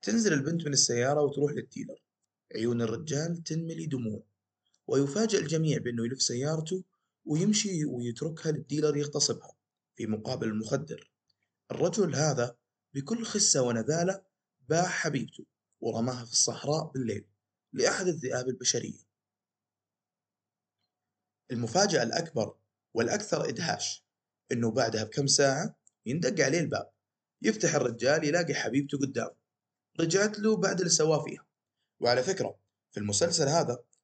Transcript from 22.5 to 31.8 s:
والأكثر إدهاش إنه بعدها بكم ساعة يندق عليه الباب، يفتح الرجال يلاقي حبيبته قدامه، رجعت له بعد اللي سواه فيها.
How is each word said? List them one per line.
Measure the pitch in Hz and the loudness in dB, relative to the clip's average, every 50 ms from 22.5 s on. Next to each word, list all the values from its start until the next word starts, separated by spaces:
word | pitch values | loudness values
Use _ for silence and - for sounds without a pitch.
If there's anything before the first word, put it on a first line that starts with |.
| - _ _ _ _ _ _ _ _ | -4 _ _ _ _ _ _ _ _
والأكثر | 110 117 117 - 208 - - - 151 - 156 | 0 0 0 0 -2 -2 -2 -2 -2 -2 -2
إدهاش | 135 - 175 - - - - - - - _ _ _ _ _ _ _ _ _ _ | -4 -2 -2 -2 -2 -2 -4 -6 -8 -8 _ _ _ _ _ _ _ _ _ _
إنه | 123 120 117 113 | -2 0 0 0
بعدها | 107 127 123 113 110 110 107 | 0 0 0 0 0 -2 -4
بكم | 107 - - 143 135 | -4 -2 -2 2 2
ساعة | - - 143 139 135 139 185 226 - _ _ _ _ _ _ | 4 4 4 4 4 0 -2 -6 -8 _ _ _ _ _ _
يندق | 107 131 165 175 127 - 160 139 | -6 -4 0 0 0 2 2 2
عليه | 131 160 175 | 2 2 0
الباب، | 160 - - 104 - - _ _ _ _ _ _ _ _ _ _ | 0 0 -2 -4 -6 -8 _ _ _ _ _ _ _ _ _ _
يفتح | - 214 214 - - 160 156 | 0 0 0 2 0 2 2
الرجال | 147 127 123 113 - 117 127 147 165 - | 2 0 0 -2 0 2 2 2 2 2
يلاقي | - 143 175 175 156 - | 2 0 0 0 0 -2
حبيبته | - - 113 113 139 143 139 - 139 | -2 -2 0 0 0 0 0 -2 -4
قدامه، | 135 135 - 117 110 - - _ _ _ _ _ _ _ _ _ _ _ _ - | -4 -2 -2 -4 -4 -4 -8 _ _ _ _ _ _ _ _ _ _ _ _ -2
رجعت | 165 165 165 196 208 214 214 208 | 0 2 4 4 2 2 0 0
له | 208 220 220 185 | 2 2 2 2
بعد | 170 190 190 175 | 2 0 0 0
اللي | 185 170 | 2 2
سواه | - - 156 160 160 147 - | 4 4 4 4 4 2 0
فيها. | - - - - _ _ _ _ _ _ _ | -4 -10 -12 -16 _ _ _ _ _ _ _